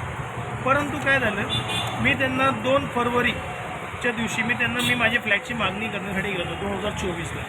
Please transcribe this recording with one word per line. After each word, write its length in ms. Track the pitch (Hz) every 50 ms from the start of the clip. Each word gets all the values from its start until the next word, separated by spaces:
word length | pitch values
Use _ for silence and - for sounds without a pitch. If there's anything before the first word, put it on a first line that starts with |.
| - - - - - - - - - - - - -
परंतु 340 | 254 277 294 294 285 311 294 269
काय 160 | 277 277 269
झालं, 220 | 254 214 196 202 220 214 - - - - - - - - - -
मी 120 | 214 262 277
त्यांना 360 | 262 262 262 262 262 269 269
दोन 360 | 254 220 214 254 269 277 277
फरवरीच्या 1300 | - - 240 233 240 240 240 240 240 - - - - - - - - - - - - - - - 247
दिवशी 300 | 220 226 226 202 - 240
मी 120 | 220 233 247
त्यांना, 340 | 247 240 233 233 247 240 240
मी 60 | 247
माझ्या 260 | 247 233 220 226 240
फ्लॅटची 340 | 233 214 202 196 - - 240
मागणी 340 | 226 208 185 185 202 220 220
करण्यासाठी 420 | 202 196 185 202 190 190 190 208
गेलो 140 | 190 180 170
होतो 240 | 165 170 160 196 202
दोन 100 | 202 190
हजार 140 | 202 208
चोवीसला. 480 | 202 - 208 185 170 170 165 - - - -